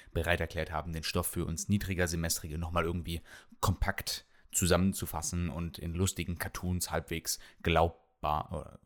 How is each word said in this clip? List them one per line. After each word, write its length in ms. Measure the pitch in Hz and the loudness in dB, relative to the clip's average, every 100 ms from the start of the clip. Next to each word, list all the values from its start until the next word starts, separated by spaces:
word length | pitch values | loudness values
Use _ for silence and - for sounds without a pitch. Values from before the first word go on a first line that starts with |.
| - | -6
bereit 260 | 85 80 85 | -2 2 2
erklärt 320 | 82 82 78 | 2 -2 -4
haben, 220 | 78 85 | -4 -4
den 100 | 80 | -4
Stoff 240 | - 87 - | -2 0 0
für 180 | 90 80 | -2 -2
uns 220 | 82 - | -2 2
niedriger 400 | 101 90 90 87 | 2 2 0 0
Semestrige 500 | 85 82 - 82 76 | 0 0 -2 -4 -6
nochmal 280 | 85 85 82 | -2 0 2
irgendwie 360 | 90 82 82 - - - - | 0 -2 -6 -8 -20 -18 0
kompakt 640 | - 85 - - - - - _ - | 2 4 2 0 -4 -8 -10 _ -6
zusammenzufassen 960 | - 90 87 95 - 90 80 - 87 85 | 0 4 6 4 2 -4 -4 -4 -2 -2
und 300 | 82 85 - | -2 -6 -6
in 140 | 82 | -6
lustigen 440 | 85 95 - 85 85 | 0 0 0 -4 -4
Cartoons 540 | - - 90 90 - | -4 -4 -2 -2 0
halbwegs 480 | 80 - 82 - - - - | -4 -2 -6 -4 -8 -10 -4
glaubbar, 880 | 87 80 85 - _ - 76 76 - | 4 6 6 2 _ -6 -2 0 -2
oder, 260 | 78 - - | -8 -8 -16